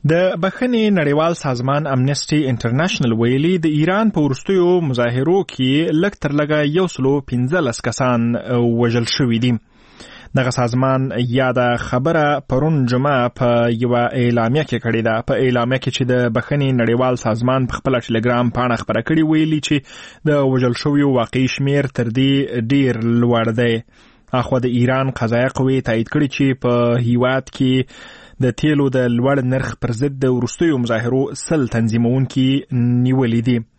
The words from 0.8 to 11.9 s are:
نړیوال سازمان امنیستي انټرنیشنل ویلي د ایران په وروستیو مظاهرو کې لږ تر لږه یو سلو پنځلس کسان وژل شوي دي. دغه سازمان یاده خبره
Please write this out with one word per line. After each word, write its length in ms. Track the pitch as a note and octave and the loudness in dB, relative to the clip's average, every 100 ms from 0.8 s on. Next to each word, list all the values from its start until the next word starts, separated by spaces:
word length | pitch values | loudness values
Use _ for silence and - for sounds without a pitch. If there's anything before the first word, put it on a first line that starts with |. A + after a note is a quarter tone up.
| G#3+ G3 | 2 2
نړیوال 360 | D3 D3 E3 E3+ | 2 2 0 -2
سازمان 480 | D3 A#2+ B2+ C#3+ D3+ | -4 -2 -2 -2 0
امنیستي 500 | C3 C3 C#3+ - D3+ C3+ | 0 0 -2 -2 0 0
انټرنیشنل 600 | A#2+ A#2 B2+ F3+ - B2+ | -2 -2 0 -2 0 0
ویلي 440 | A2+ A#2 C3+ D#3+ F#3 | 2 2 2 2 0
د 160 | D#3+ D3+ | 0 0
ایران 320 | D#3+ F#3+ A3 | 2 2 0
په 80 | F#3+ | 2
وروستیو 480 | D3 C3 - G3 F3 F3+ | 0 -2 0 2 4 2
مظاهرو 540 | D#3+ B2 A#2+ B2 C#3+ F#3+ | 0 0 0 0 2 0
کې 500 | F3 - C3 C#3+ E3 | 0 -2 0 2 2
لږ 200 | D#3 G3+ - | 0 0 -2
تر 100 | C#3+ C#3+ | -4 -2
لږه 200 | D3 D3+ D3 D#3 | 0 0 0 0
یو 80 | F#3 | -2
سلو 180 | - C3 C#3+ C#3 | 0 0 0 -2
پنځلس 500 | B2 B2+ F3+ C#3 A2+ A#2 | -2 0 0 -2 -4 -6
کسان 360 | - B2+ A#2+ A#2 A#2+ - B2 A#2+ A#2 | -2 0 2 0 -2 -2 0 2 2
وژل 280 | A#2+ A#2+ A#2 | 2 0 -2
شوي 340 | - C3 A2+ | -2 0 2
دي. 80 | B2 A#2 _ _ - - - - - C3+ | 0 -2 _ _ -20 -20 -20 -20 -6 -2
دغه 180 | B2+ B2+ | -2 -2
سازمان 500 | B2 B2+ C3 C3 C3+ A2 A#2+ | -2 0 0 0 -2 -2 -2
یاده 340 | B2 C3 B2+ B2 A#2+ | 0 0 2 0 0
خبره 460 | - | -2